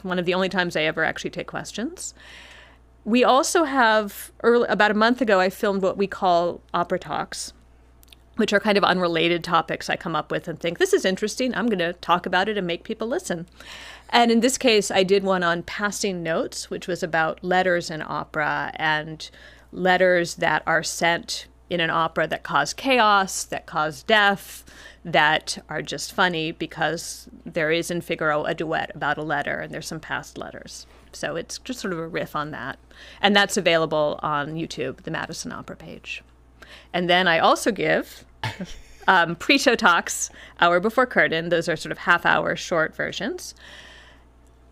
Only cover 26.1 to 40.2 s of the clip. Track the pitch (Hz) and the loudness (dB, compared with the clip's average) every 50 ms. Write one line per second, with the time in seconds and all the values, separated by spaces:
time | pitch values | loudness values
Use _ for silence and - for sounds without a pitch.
26.1 | - - 190 180 175 160 156 156 165 - 165 156 - 165 160 156 160 170 - - | 0 2 2 2 2 -2 -4 -4 -6 -6 -8 -8 -6 -2 -2 -2 -2 -4 -8 -10
27.1 | - - - - - - - 170 165 175 156 156 165 170 165 - 175 170 - - | -14 -14 -16 -20 -20 -18 -14 -8 -4 -2 0 2 2 0 0 -2 -4 -6 -4 -4
28.1 | 170 165 165 156 147 151 151 - 165 160 165 156 160 156 - - - 156 151 143 | -4 -2 0 0 0 0 0 -2 -4 -4 -4 -4 -2 -4 -4 -4 -6 -6 -4 -4
29.1 | 147 156 151 160 147 143 143 - 147 165 160 151 147 147 156 - - 160 - - | -2 -2 -4 -4 -4 -4 -4 -4 -6 -6 -8 -10 -10 -12 -10 -10 -12 -12 -10 -8
30.1 | 139 - - - - - - - - - - - - - - - - - - - | -8 -8 -8 -10 -14 -14 -12 -12 -14 -16 -16 -16 -18 -18 -18 -20 -20 -20 -20 -20
31.1 | - - - 151 147 170 - - - - - - 254 - - 196 175 160 165 165 | -14 -10 -8 -6 -6 -6 -8 -10 -12 -14 -12 -12 -12 -8 -8 -8 -6 -6 -8 -6
32.1 | 175 - - - - 151 147 151 147 127 117 135 - - _ - - - - - | -6 -6 -6 -6 -6 -8 -8 -8 -8 -10 -10 -12 -12 -14 _ -20 -20 -20 -20 -20
33.1 | - - - 202 208 202 202 196 - 220 165 180 165 165 160 151 156 151 151 147 | -6 0 2 4 4 4 2 2 0 0 2 4 4 4 4 2 2 0 0 0
34.1 | - - - 156 151 143 143 156 156 165 160 - - - 131 131 - - - - | -2 -2 -4 -2 -2 -2 -4 -4 -6 -8 -8 -8 -6 -6 -6 -6 -6 -8 -8 -8
35.1 | 160 151 - - 165 - - - - - - - - - 160 170 - - - - | -6 -6 -6 -8 -10 -10 -10 -10 -12 -12 -12 -14 -14 -16 -14 -16 -18 -16 -14 -14
36.1 | - - - _ _ _ _ _ _ - - - - - - - - 175 180 170 | -14 -14 -14 _ _ _ _ _ _ -20 -20 -20 -20 -20 -12 -6 -4 0 2 4
37.1 | 175 180 185 180 165 160 - 214 294 - - 269 202 - 156 156 160 214 311 - | 4 6 6 6 4 6 6 4 4 4 2 -2 -2 0 0 0 0 0 -2 -4
38.1 | - - - - - _ - - - - 185 - - - - - - - - - | -12 -20 -20 -20 -18 _ -10 -10 -10 -10 -12 -12 -14 -16 -18 -20 -20 -6 0 4
39.1 | 190 175 170 160 170 - - - 285 269 - 269 233 220 220 185 170 170 - - | 4 4 4 2 0 -4 2 2 2 4 4 2 2 4 4 4 4 4 0 -2
40.1 | - - | -6 -6